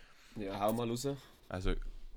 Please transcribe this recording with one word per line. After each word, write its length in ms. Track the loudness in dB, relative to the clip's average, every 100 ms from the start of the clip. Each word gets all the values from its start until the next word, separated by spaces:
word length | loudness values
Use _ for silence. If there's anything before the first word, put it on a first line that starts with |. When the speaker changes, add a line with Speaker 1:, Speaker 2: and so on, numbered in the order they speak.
| -20 -20 -14 -8
Speaker 1:
Ja, 220 | -4 2
hau 120 | 2
mal 160 | 4 2
raus. 180 | 0 0 -2 -8 -20 -6
Speaker 2:
Also, 260 | 0 2 2 -2 -8 -10